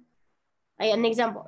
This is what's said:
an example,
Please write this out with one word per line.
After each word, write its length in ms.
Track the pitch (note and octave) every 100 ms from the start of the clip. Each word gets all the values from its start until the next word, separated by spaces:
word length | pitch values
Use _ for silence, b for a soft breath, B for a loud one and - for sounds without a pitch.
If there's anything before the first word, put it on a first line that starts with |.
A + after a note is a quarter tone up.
| _ _ _ _ _ _ _ -
an 260 | A3 G#3+ A#3
example, 400 | A3+ A3+ -